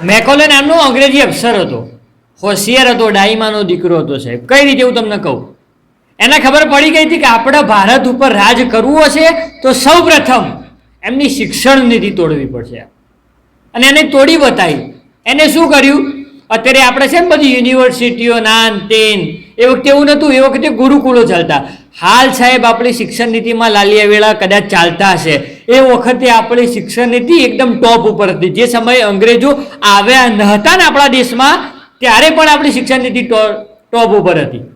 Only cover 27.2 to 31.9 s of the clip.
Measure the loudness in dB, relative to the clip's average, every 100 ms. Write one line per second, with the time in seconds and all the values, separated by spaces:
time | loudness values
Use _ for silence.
27.2 | 2 2 2 0 -2 0 2 2 0 -2
28.2 | -4 -2 -4 -2 -2 0 0 0 0 0
29.2 | 2 2 0 -2 -6 -4 0 2 2 2
30.2 | 2 0 0 2 2 2 2 2 2 2
31.2 | -2 0 0 0 -4 -18 -20